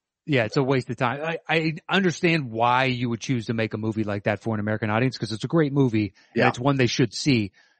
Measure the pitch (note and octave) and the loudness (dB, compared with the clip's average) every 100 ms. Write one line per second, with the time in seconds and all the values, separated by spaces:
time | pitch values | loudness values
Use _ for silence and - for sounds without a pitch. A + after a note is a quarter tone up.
0 | _ _ - C3+ G#2+ - C3 C#3 B2 A#2 | _ _ -2 0 0 0 0 0 -2 -2
1 | B2+ C#3 D#3+ E3 - D#3+ D#3+ D#3 - F3+ | -2 -2 -6 -6 -2 0 0 -4 -2 0
2 | F#3 D3+ F3 E3 C3 A2 A#2+ B2 C3 B2 | 0 0 0 0 -2 0 2 4 2 0
3 | A#2+ A#2 - B2+ G#2+ A2+ A2+ G#2+ A2 A2 | -2 -4 -2 -4 -2 -2 -2 -2 -4 -2
4 | G#2 G#2 A2 G#2 - G#2+ G#2 G#2+ G#2+ G#2+ | -2 -2 -2 -2 -2 -4 -2 -2 0 2
5 | C3 - A2+ A2 B2+ E3 D3 C#3 C3+ A2 | 0 -2 -6 -6 -2 0 2 2 2 2
6 | G2+ - _ A#2+ A#2+ - C3 C3+ B2 - | -2 -6 _ 0 2 2 0 2 2 2
7 | B2+ - D3+ B2 G2+ _ _ | 0 0 0 2 0 _ _